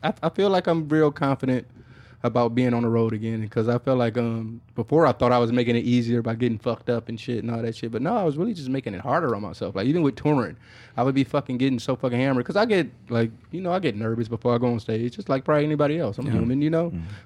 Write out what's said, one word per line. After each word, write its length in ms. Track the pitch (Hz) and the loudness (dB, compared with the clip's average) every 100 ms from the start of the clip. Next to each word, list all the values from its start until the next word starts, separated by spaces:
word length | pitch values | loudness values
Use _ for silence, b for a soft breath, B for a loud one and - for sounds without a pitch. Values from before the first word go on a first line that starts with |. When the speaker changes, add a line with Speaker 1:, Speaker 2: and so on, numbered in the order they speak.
Speaker 1:
I, 100 | 156 - | -6 -2
I 60 | 160 | -4
feel 200 | - 196 | 0 2
like 180 | 185 180 | 2 2
I'm 200 | 165 151 | 0 2
real 220 | 156 151 | 2 2
confident 560 | - 139 135 131 127 - B B B B B | 2 0 0 0 -2 -4 B B B B B
about 300 | 120 123 117 | -2 2 2
being 180 | 117 127 | 2 2
on 120 | 117 | 2
the 40 | 117 | 2
road 240 | 113 113 | 2 0
again, 320 | 107 113 113 107 | -2 -4 -4 -4
'cause 200 | 117 113 | -2 0
I 100 | 123 | 0
felt 200 | 135 127 | 2 2
like, 180 | 117 120 | 2 0
um, 440 | 117 113 110 117 - - | -2 -2 -8 -12 -10 -8
before 320 | 110 151 147 | 2 4 4
I 40 | |
thought 200 | - 123 | 4 4
I 60 | 123 | 4
was 120 | 117 | 4
making 240 | 123 120 | 2 2
it 60 | 117 | 2
easier 380 | 120 120 117 120 | 2 2 2 0
by 140 | 113 113 | 0 0
getting 200 | 123 110 | -2 -2
fucked 320 | 123 113 - | -4 -4 -4
up 200 | 117 113 | -4 -4
and 100 | 113 | -10
shit 240 | - 117 | -6 -6
and 80 | 113 | -4
all 100 | 117 | -4
that 140 | 117 | -6
shit, 160 | - 117 | -6 -6
but 100 | 113 | -4
no, 160 | 156 233 | -2 0
I 60 | |
was 140 | 170 143 | 0 0
really 180 | 220 | -4
just 140 | 175 131 | -4 -4
making 260 | 135 135 | -4 -4
it 60 | 95 | -6
harder 340 | 131 156 143 | -2 0 0
on 80 | 104 | -2
myself. 320 | 101 - 90 | -6 -8 -6
Like, 140 | 95 120 | -2 0
even 140 | 175 | 2
with 120 | 143 | 0
touring, 400 | - 151 143 92 - B B B - | 0 2 2 0 -6 B B B -2
I 60 | |
would 140 | 131 135 | 2 2
be 80 | |
fucking 340 | 131 147 - 123 | 0 -2 -2 0
getting 220 | 135 120 | 0 0
so 160 | - 127 | -2 -2
fucking 240 | 131 120 | 0 0
hammered, 240 | 135 127 | 2 0
'cause 100 | - | 0
I 100 | 202 | 0
get, 260 | 226 190 131 - - | 2 2 0 -6 -2
like, 240 | 117 113 - - | 0 0 -4 -12
you 100 | 170 | -6
know, 120 | 180 | -2
I 80 | 185 | 0
get 160 | 156 104 | -2 -2
nervous 320 | 113 117 113 | -2 -2 -4
before 260 | 113 127 | -2 0
I 40 | 117 | 2
go 100 | 123 | 2
on 100 | 117 | 0
stage, 380 | - 110 120 214 | -2 -2 -4 -6
just 120 | 175 | -2
like 140 | 135 | -2
probably 220 | 131 151 | 2 2
anybody 340 | 151 147 147 160 | 2 2 0 0
else. 180 | 139 - | -4 -4
I'm 100 | 123 | -2
Speaker 2:
Yeah. 80 | |
Speaker 1:
human, 280 | 113 117 139 | 0 0 0
you 80 | 151 | 2
know? 200 | 165 170 | 0 -2
Speaker 3:
Mm-hmm. 100 | 175 160 101 | -6 -10 -14